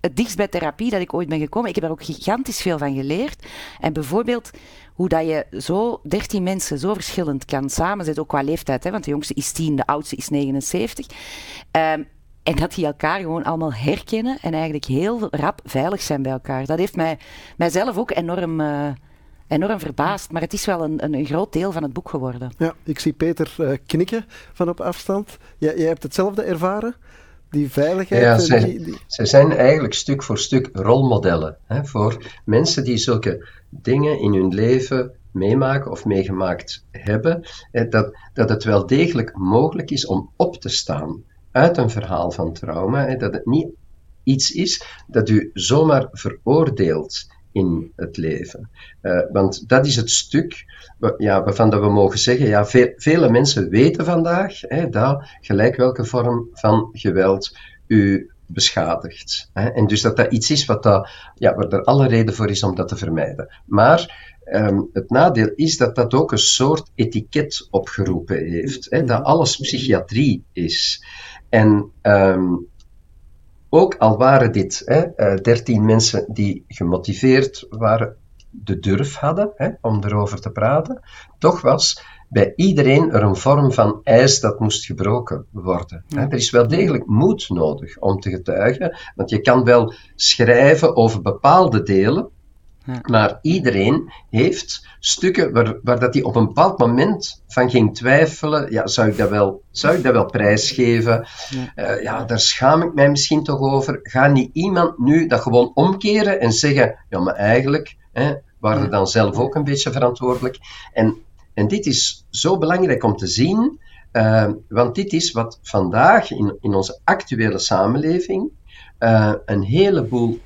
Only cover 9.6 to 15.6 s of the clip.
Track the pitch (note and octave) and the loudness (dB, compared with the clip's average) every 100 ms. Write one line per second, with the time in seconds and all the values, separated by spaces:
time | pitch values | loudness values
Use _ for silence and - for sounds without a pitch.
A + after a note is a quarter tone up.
9.6 | D#3+ C#3 - D3 D#3 C3+ - D3 C#3+ C#3 | -2 -2 -2 -4 -6 -12 -6 -4 -2 -4
10.6 | C3+ F3+ A3+ - - - - - - - | -4 -6 -6 -8 -16 -18 -18 -18 -18 -20
11.6 | - D#3+ D#3+ D#3 C#3+ _ _ - - F3 | -6 -2 -2 -2 -6 _ _ -8 -4 -2
12.6 | F3 - D#3 C#3+ D#3 F#3 F3 E3 - E3 | -4 -4 -6 -4 -4 -4 -6 -6 -4 -4
13.6 | D#3+ A2+ C3 - - A3 A#3 C4+ E3 D#3+ | -4 -4 -4 -4 -4 -4 -4 -6 -6 -4
14.6 | D#3+ D3+ - C3 F#3+ A#3+ G#3+ C#3+ D3 - | -4 -6 -4 -2 -2 -4 -6 -4 -4 -6